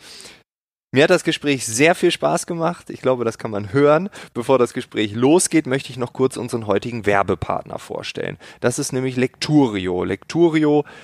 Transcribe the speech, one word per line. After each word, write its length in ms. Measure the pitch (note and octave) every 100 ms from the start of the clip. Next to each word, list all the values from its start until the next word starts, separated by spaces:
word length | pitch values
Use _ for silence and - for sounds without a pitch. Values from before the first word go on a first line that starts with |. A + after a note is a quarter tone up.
| - - - - _ _ _ _ _
Mir 140 | B2+ D#3+
hat 60 |
das 120 | F3+
Gespräch 440 | - D#3 D3 C3+ A2+
sehr 280 | A2+ D#3 F3+
viel 160 | F3
Spaß 360 | - D3+ E3 -
gemacht. 420 | E3+ E3 F3 -
Ich 140 | -
glaube, 240 | B2+ B2+ A2+
das 100 | -
kann 140 | A#2
man 240 | G#2 G2+ C3+
hören. 340 | D3 D3+ F#3+ - -
Bevor 240 | B2 A#2+ C3+
das 140 | A#2+
Gespräch 400 | - - A2+ G#2+
losgeht, 540 | A2 B2+ F3 - D#3+ C3
möchte 240 | C3 -
ich 80 | B2+
noch 160 | A#2+ -
kurz 240 | C3 -
unseren 280 | A#2+ A#2+ G#2+
heutigen 380 | G2+ A#2+ A#2 G2+
Werbepartner 720 | G2+ G2 F2+ - F#2 - -
vorstellen. 600 | - - - - - - - -
Das 180 | A#2+ B2
ist 160 | C#3 B2+
nämlich 220 | C3 B2+
Lecturio. 840 | B2+ - - D3+ B2+ G#2 F#2 F2+
Lecturio 840 | F2+ G2 - D#3+ E3+ D#3 D3+ D3 C#3+ -